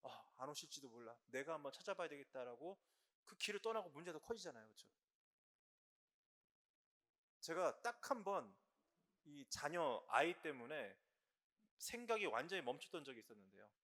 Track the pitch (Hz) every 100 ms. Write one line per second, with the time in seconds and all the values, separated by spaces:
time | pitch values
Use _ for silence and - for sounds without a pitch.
0 | 131 - - - 135 147 151 - 139 117
1 | 113 120 _ 131 139 156 143 - - 190
2 | 165 143 135 135 123 120 165 196 _ _
3 | _ _ - 202 - 202 226 226 190 139
4 | 175 156 - 233 180 120 110 104 - _
5 | _ _ _ _ _ _ _ _ _ _
6 | _ _ _ _ _ _ _ _ _ _
7 | _ _ _ _ - 165 165 - 233 233
8 | - 254 190 190 113 95 _ _ _ _
9 | _ _ 151 147 135 - 147 175 151 113
10 | - 117 160 175 160 135 120 151 104 95
11 | _ _ _ _ _ _ _ _ - 240
12 | 240 220 185 113 156 190 127 143 - 170
13 | 139 120 - 107 98 98 104 _